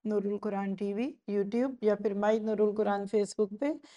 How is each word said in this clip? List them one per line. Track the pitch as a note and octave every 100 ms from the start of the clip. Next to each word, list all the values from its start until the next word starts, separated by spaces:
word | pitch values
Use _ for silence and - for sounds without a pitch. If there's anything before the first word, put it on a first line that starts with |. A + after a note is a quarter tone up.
नूरुल | G#3+ G#3 G3+ G3+
कुरान | G#3+ G3 G3
टीवी, | F#3+ G3+ G3+ C4 D#4 -
YouTube | G3+ G3+ A#3 C4+ B3+
या | G#3+ G3+
फिर | G#3 G3
माई | G#3 A3
नूरुल | G#3+ G#3 G#3+
कुरान | G#3 G#3 G3+ G3+
Facebook | G#3+ G3+ - G3+ G#3
पे | C#4+ D#4+ -